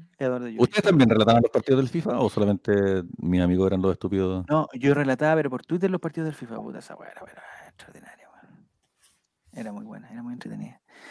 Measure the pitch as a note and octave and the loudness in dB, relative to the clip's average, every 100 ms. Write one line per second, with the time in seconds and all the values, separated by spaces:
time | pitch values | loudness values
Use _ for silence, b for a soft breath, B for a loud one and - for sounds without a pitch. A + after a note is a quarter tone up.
0 | - _ C3 B2+ B2 A2 A#2+ G#3+ G#3 E3+ | -20 _ -2 -2 -6 2 2 4 4 6
1 | A#2+ A2 G#2+ A#2 A#2+ B2 - C3+ C3 E3+ | 6 6 6 6 4 0 2 2 2 -2
2 | E3 B2 A2+ - G#2 G2+ - G2+ G2 F#2+ | -4 0 0 2 0 0 2 2 2 0
3 | F2 - E2+ F2+ F2 F2+ F#2+ F#2+ F#2+ F2+ | -4 -6 -2 2 2 2 2 2 0 0
4 | F#2+ F#2+ F#2 F#2 F2+ D#3 D3+ B2 C#3 C#3+ | -2 -2 -2 -4 -2 -2 -2 -2 0 2
5 | C#3 C3 D3+ D#3+ D3 B2+ - F3 F#3+ F#3 | 0 0 2 2 0 -6 -6 -4 -2 -4
6 | E3 D#3+ D#3+ D3 A#2+ A2 A2 - - - | -6 -6 -8 -8 -12 -12 -12 -14 -16 -18
7 | - - - - - - - - - - | -18 -20 -20 -20 -20 -20 -20 -20 -20 -20
8 | - - - - - - _ _ _ _ | -20 -20 -20 -20 -20 -20 _ _ _ _
9 | _ _ _ _ _ - A2 G#2 G#2+ G#2 | _ _ _ _ _ -14 -12 -12 -14 -18
10 | - A2+ A#2+ B2 - G#2+ G#2+ - _ B | -18 -16 -12 -12 -12 -12 -14 -18 _ B
11 | B | B